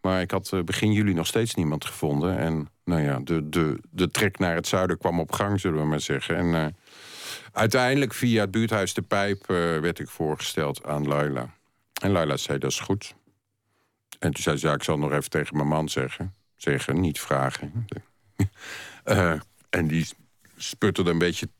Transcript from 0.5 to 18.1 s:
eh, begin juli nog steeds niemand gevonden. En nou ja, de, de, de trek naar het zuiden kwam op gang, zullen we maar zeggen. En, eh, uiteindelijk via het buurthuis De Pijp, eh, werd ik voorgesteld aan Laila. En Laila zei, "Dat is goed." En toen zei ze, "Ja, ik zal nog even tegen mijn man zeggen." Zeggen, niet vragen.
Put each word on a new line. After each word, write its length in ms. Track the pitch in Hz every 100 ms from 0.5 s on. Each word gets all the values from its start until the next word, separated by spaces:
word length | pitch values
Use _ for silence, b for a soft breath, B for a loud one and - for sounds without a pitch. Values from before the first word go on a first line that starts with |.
eh, 100 | 95
begin 280 | 85 - 107
juli 220 | 104 104
nog 140 | 87 80
steeds 280 | 113 117 -
niemand 300 | 80 73 -
gevonden. 520 | - 78 71 85 98
En 320 | 80 80 73 _
nou 180 | - 85
ja, 180 | 73 67
de, 260 | 67 82 76
de, 300 | 85 78 60 -
de 200 | - 90
trek 280 | - 104 -
naar 160 | 92 85
het 120 | -
zuiden 300 | 95 92 -
kwam 220 | 92 85
op 120 | 80
gang, 280 | - 104 101
zullen 200 | 92 78
we 40 | 76
maar 140 | 76
zeggen. 360 | - 69 - 87
En, 180 | 87 82
eh, 100 | 78 90 B B B B B B B
uiteindelijk 640 | - 110 127 127 139 131
via 280 | - 123 110
het 100 | 101
buurthuis 420 | 113 113 107 92
De 80 | -
Pijp, 400 | 87 101 101 98
eh, 60 | - 90 85 80
werd 200 | 85 82
ik 100 | 73
voorgesteld 760 | - 78 76 - - 73 69 -
aan 220 | 73 71
Laila. 460 | 73 73 67 64 - _ _ _ -
En 100 | 95
Laila 260 | 95 76 67
zei, 200 | - 71
"Dat 140 | 67
is 80 | -
goed." 340 | - 101 - - _ _ _ _ _ _ _ _ _ -
En 120 | 82
toen 100 | -
zei 140 | - 73
ze, 100 | 80
"Ja, 60 |
ik 100 | 71
zal 140 | - 76
nog 140 | 73
even 180 | 73 -
tegen 260 | 78 73 76
mijn 120 | 73
man 220 | 78 78
zeggen." 440 | - 65 - 92 - _ _
Zeggen, 440 | - 69 - 76
niet 200 | 90 -
vragen. 680 | - 67 67 - 71 107 110 - -